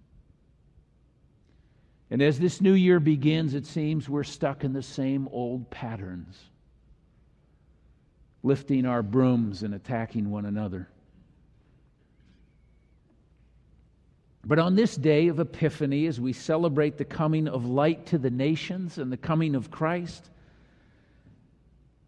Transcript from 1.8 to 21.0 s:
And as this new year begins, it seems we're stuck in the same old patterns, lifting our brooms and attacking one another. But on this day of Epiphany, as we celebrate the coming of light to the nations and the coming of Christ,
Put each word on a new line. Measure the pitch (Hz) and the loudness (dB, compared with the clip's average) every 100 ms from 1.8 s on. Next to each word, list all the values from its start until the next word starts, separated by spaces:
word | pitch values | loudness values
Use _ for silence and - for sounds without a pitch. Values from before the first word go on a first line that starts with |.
| _ _ _ | _ _ _
And | 120 | 2
as | 143 139 | 2 4
this | 175 - | 0 2
new | 190 | 4
year | 190 180 180 | 6 6 6
begins, | 151 147 147 160 160 | 4 4 2 2 0
it | 139 143 | -4 -6
seems | 170 151 156 131 | -4 -2 -2 -2
we're | 143 | -4
stuck | 131 - 147 135 | -4 -4 -4 -2
in | 139 | -4
the | 135 | -6
same | 123 - 135 139 135 | -8 -4 -2 -2 -4
old | 120 120 127 117 | -6 -6 -6 -10
patterns, | - 117 110 92 90 82 - - _ _ _ _ _ _ _ _ _ _ _ _ _ _ _ _ _ _ _ | -12 -10 -8 -10 -12 -14 -20 -20 _ _ _ _ _ _ _ _ _ _ _ _ _ _ _ _ _ _ _
lifting | 135 135 - 135 | 0 0 0 0
our | 127 120 | 2 0
brooms | 104 123 127 123 110 92 | 0 2 4 2 0 -4
and | 107 | -8
attacking | 101 - 117 113 117 104 | -8 -6 -6 -4 -4 -4
one | 104 | -4
another. | 104 104 104 92 95 _ _ _ _ _ _ _ _ _ _ _ _ _ _ _ _ _ _ _ _ _ _ _ _ _ _ _ _ _ _ _ _ _ _ _ 101 | -6 -6 -6 -8 -12 _ _ _ _ _ _ _ _ _ _ _ _ _ _ _ _ _ _ _ _ _ _ _ _ _ _ _ _ _ _ _ _ _ _ _ 0
But | 151 | 2
on | 170 190 | 4 4
this | 226 | 4
day | - 156 147 170 | 2 4 4 4
of | 156 | 2
Epiphany, | 165 - 160 - 143 139 160 | -2 0 -2 0 -2 0 0
as | 120 | -2
we | 127 | -4
celebrate | 120 - 160 170 143 151 147 | -4 -2 0 2 2 0 -2
the | |
coming | - - 156 156 156 | -8 -2 0 0 0
of | 127 120 | -2 0
light | 127 156 165 - | 2 2 0 -2
to | 165 | 0
the | 127 | 0
nations | 123 139 160 - 185 180 165 | 0 0 -2 -4 -8 -8 -8
and | 127 | -8
the | 123 | -6
coming | - 160 160 139 | -2 0 2 -2
of | 107 | -4
Christ, | - 160 175 175 - - - - _ _ _ _ _ | -4 -2 -2 -6 -12 -20 -20 -20 _ _ _ _ _